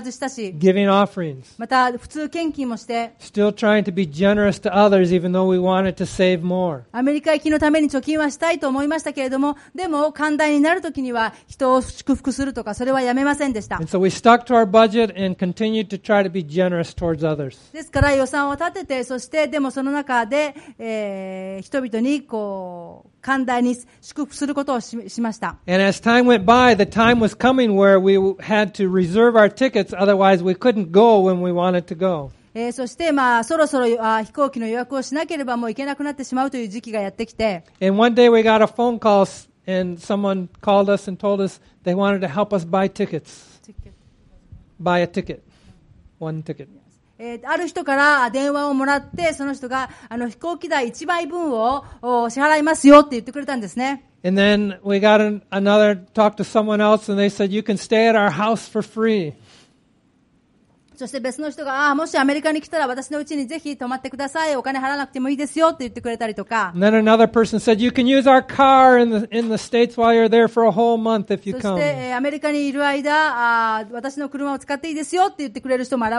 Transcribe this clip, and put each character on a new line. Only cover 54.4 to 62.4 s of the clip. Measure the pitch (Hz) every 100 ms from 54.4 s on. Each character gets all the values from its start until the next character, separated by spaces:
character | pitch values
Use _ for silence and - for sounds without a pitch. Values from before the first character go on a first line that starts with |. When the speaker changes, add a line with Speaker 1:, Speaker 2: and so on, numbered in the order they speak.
Speaker 2:
then | 202 208 202 185
we | 202 196
got | 208 208
an-, | 214 208 -
another, | 190 196 208 208 196 185
talked | - 214 208
to |
someone | 196 233 214 208
else | 214 214 -
and | 202
they | 202
said, | 202 202
"You | 208
can | 208 196
stay | - 220 226
at | 220
our | 202
house | 147 214 226 -
for | 214
free." | 196 220 226 214 156 - _ _ _ _ _ _ _ _ _ _ _ _ _ _ _ -
Speaker 1:
そ | 254
し |
て | 277
別 | 247 254
の | 302
人 | 294
が、 | 277 262 294
「あ |
ー、 |
も | 285 320
し | 311
ア |
メ | 269
リ | 294